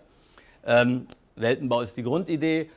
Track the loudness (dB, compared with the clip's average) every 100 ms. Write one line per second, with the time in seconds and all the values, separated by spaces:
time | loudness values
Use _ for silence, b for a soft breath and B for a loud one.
0 | _ b b b b b 2 4 4 0
1 | -6 -18 _ -4 -2 -2 0 -2 -2 -6
2 | -2 -2 -2 -2 0 0 -4